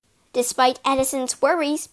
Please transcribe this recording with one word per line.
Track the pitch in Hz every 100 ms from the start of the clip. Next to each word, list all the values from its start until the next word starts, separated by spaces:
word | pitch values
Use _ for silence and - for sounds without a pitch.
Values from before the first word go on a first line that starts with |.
| _ _ _
Despite | 247 247 - 254 254
Edison's | 269 262 269 277 254 -
worries, | 269 339 294 302 -